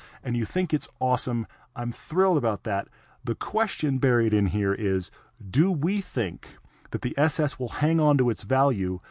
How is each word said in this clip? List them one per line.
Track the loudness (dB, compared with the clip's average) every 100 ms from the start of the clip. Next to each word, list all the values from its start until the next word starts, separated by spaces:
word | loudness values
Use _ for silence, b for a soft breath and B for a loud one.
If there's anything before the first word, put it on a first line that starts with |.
| b b
and | -4 -4
you |
think | -2 -2 0
it's | -2 -4 -4
awesome. | -2 0 0 -4 -4 b b -8
I'm | -8
thrilled | -8 -4 0 2 2
about | 0 -2
that. | -2 -4 -4 b b b
The | -6
question | -6 -2 -2 -2 -2 -2 2
buried | 2 4 4
in | 4 2
here | 2 0
is, | 0 0 0 -2 b b -18 -4
do | 0 2
we | 0 0 -2
think | -4 -2 -4 -4 -14 -20 b b b
that | -6
the | -4 0
S | 0 0
S | -2 -4
will | -8
hang | -2 0 4
on | 4 4
to | 2
its | 0
value | 0 2 2 2 -2 -4 b